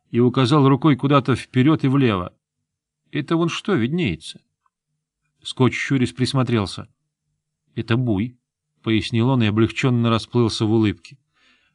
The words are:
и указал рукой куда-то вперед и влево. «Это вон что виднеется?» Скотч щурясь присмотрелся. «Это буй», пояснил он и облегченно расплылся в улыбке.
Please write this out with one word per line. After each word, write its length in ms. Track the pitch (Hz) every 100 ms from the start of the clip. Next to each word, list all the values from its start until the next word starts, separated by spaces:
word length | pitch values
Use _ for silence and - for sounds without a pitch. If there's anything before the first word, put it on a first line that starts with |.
| _
и 80 | 117
указал 480 | 123 127 123 151 135
рукой 260 | 135 160
куда-то 400 | 135 139 143 127
вперед 500 | 113 - 127 131 156
и 40 | 139
влево. 440 | 139 127 98 87 - _ _ _ _ _ _ _
«Это 260 | 147 143 170
вон 120 | 170
что 260 | - -
виднеется?» 680 | 170 117 170 143 78 - - _ _ _ _ _ _ _ _ _ _
Скотч 320 | - - 123
щурясь 380 | - - 139 123
присмотрелся. 760 | - 123 135 120 117 95 - 101 _ _ _ _ _ _ _ _
«Это 220 | - - 117
буй», 420 | 123 95 123 - _ _ _ _
пояснил 480 | 117 110 - 113 123
он 120 | 131
и 40 | 107
облегченно 640 | 107 113 - 139 123 117
расплылся 540 | 113 - 123 113 -
в 80 | 110
улыбке. 460 | 113 107 87 - - _ _ _ _ _